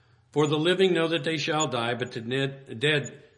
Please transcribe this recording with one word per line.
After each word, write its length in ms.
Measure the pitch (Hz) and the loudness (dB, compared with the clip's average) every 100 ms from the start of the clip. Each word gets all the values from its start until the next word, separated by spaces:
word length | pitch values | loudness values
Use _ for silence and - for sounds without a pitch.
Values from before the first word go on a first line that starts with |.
| _ _ _ | _ _ _
"For 160 | - 151 | 0 2
the 100 | 151 | 2
living 360 | 165 185 190 | 2 4 4
know 120 | 170 165 | 4 2
that 160 | 165 | 0
they 140 | 156 160 | -2 -2
shall 320 | 151 156 151 | -2 0 0
die, 260 | 123 117 | -2 -2
but 160 | 120 123 | -2 -4
the 100 | 120 | -6
ned-, 600 | 113 135 135 139 - 113 | -4 -2 -2 -4 -14 -4
dead 420 | 143 151 120 - - | 0 0 -2 -10 -20